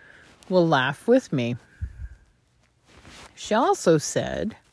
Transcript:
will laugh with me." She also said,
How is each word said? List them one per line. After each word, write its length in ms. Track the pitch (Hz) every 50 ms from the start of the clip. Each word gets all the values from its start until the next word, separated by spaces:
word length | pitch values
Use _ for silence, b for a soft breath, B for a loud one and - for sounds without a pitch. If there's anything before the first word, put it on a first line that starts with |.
| b b b b b b b b b -
will 200 | 185 185 170 165
laugh 400 | 156 135 127 135 143 - - -
with 240 | 240 262 - -
me." 240 | - 131 120 117 123 117 B B B B B B B B B B B B B _ _ _ _ _ _ _ _ _ _ _ _ _ - - - - - - - - -
She 200 | - - - 208
also 420 | 220 285 370 403 - - 190 160
said, 580 | 151 - - - 131 - 127 65 67 80 214 - - _ _